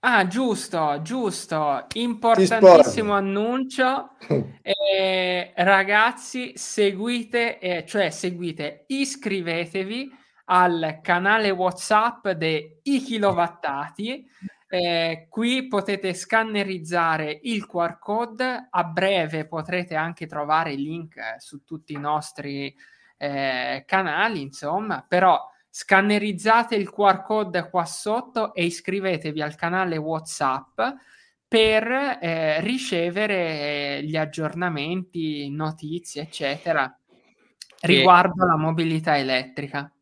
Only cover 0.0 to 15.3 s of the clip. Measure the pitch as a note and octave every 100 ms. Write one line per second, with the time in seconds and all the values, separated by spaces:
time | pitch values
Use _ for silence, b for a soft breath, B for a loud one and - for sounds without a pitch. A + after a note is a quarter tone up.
0 | A#3+ A#3 F#3 G3+ C4 B3+ - F3 D#3 C#3+
1 | D#3+ B3+ A3 F3+ - D#3 D3+ C3+ - G#3+
2 | A#3+ A3 A#3 A3+ F#3+ A3+ G3 F3 - -
3 | G#3+ G3+ G3 G3 A3 B3+ C4 - B3+ C4
4 | - _ - C#3+ G#2+ - - G3 G3 F#3+
5 | F#3+ F#3+ F#3 F3+ F3 - F3+ G3 F#3+ G#3
6 | A3+ B3 - B3+ B3 - - - G3+ F#3+
7 | A3 A#3+ A3+ A#3+ A#3 - F#3 F3 E3+ G#3+
8 | F3+ D#3+ F#3 F3 F3 D#3+ D3 D3 _ C4+
9 | C4+ - G#3+ G3 E3+ E3 E3 G3 F#3+ A#3
10 | C4+ b b b - F3+ F3+ E3+ D#3+ D#3
11 | - F3 F#3+ A3 G#3+ F#3 F#3 F3+ - G#3+
12 | A3+ A#3 G3+ F3 D#3+ D#3 D3+ _ - C#4
13 | C4 A3+ G3+ F3 E3+ - D#3 C#3 D3 -
14 | G#3+ C4+ - B F#3+ B _ F#3 F3 E3+
15 | E3 D#3+ -